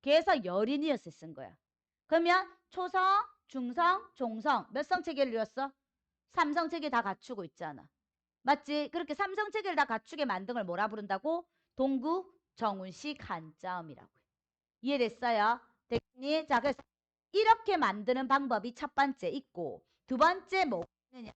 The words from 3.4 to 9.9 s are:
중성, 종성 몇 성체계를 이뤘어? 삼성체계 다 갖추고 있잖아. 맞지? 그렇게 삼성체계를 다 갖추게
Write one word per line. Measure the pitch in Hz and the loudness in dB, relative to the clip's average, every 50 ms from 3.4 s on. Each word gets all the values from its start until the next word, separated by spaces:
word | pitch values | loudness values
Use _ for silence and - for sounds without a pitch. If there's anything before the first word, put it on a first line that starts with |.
| _ _ | _ _
중성, | - 269 247 240 247 285 339 349 370 392 - - _ | -8 -8 -6 -6 -2 2 2 2 2 2 -2 -10 _
종성 | _ 269 233 220 220 214 302 277 226 - - | _ -6 -6 -6 -4 0 2 2 2 0 -4
몇 | - 262 294 | -6 -6 -2
성체계를 | - 370 359 330 - 320 262 277 262 226 | 0 -2 -2 -2 -4 0 0 0 0 2
이뤘어? | 226 220 214 _ - 269 277 - _ _ _ _ _ _ _ _ _ _ _ | -2 -4 -4 _ -6 -6 -6 -6 _ _ _ _ _ _ _ _ _ _ _
삼성체계 | _ - 339 294 294 339 339 320 - 330 294 302 | _ 0 0 2 2 0 0 0 -2 -4 -4 0
다 | 262 233 226 | 0 0 0
갖추고 | 196 190 - - - 254 202 185 | 0 -4 -6 -8 -12 -10 -10 -10
있잖아. | 156 _ _ 175 156 147 127 - _ _ _ _ _ _ _ _ _ _ _ _ | -10 _ _ -10 -10 -10 -12 -18 _ _ _ _ _ _ _ _ _ _ _ _
맞지? | 247 285 285 - - 294 294 294 - - | 2 2 2 2 -4 -2 -2 -2 -2 -4
그렇게 | 339 339 294 - | -6 -4 -4 -4
삼성체계를 | - 403 381 381 392 427 415 - 440 370 392 349 | -4 -4 -4 -2 -4 -4 -2 -4 -4 -4 -2 0
다 | 311 285 | 0 0
갖추게 | - | 0